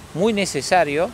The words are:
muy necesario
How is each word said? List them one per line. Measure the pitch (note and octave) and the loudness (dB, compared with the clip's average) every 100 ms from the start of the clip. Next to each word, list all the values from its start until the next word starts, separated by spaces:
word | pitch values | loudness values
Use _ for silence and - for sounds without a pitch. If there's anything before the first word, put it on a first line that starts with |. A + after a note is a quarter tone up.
| - D3+ | -10 -2
muy | G#3+ | 0
necesario | G3+ F#3+ D3 - F3+ D3+ D3 G3+ | 0 -2 -4 2 2 2 0 -2